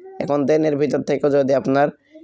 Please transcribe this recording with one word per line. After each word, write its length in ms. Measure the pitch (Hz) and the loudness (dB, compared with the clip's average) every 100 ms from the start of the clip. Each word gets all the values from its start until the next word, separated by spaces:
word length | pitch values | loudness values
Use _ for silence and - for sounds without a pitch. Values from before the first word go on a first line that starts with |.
| 370 381 | -20 -10
এখন 280 | - 143 135 | -4 -2 2
টেন 180 | 156 | 2
এর 120 | 156 143 | 2 0
ভিতর 260 | 147 143 | -2 -2
থেকেও 280 | 139 135 147 | -2 -2 2
যদি 240 | 143 131 | 2 2
আপনার 340 | 135 127 135 143 - _ - | 0 0 2 0 -2 _ -20